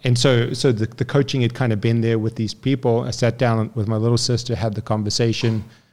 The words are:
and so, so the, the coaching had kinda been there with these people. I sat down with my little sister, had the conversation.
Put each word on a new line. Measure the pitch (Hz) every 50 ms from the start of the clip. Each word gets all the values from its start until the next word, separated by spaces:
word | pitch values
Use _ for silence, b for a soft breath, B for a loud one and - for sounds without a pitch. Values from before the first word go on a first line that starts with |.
| -
and | 127 123
so, | 120 - 139 127 117 120 - -
so | - - 139
the, | 117 104 110
the | - - - 120
coaching | - - 143 139 - - 131
had | 120 117 120
kinda | - 131 120 110
been | 101 95 113 117 117
there | 113 113 117
with | 113 107 110 113
these | - 110 107 -
people. | - - 131 139 127 - 123 113 117
I | 127 123
sat | 120 - 123 117 -
down | - 135 117 113 110 107 - -
with | 117 101
my | 107 113
little | 107 110 117 120
sister, | 113 - - 120 113 - - 117
had | 82 110 110 101
the | 110
conversation. | - - 110 107 104 104 - - 120 117 107 - - 113 110 107 - b b b b b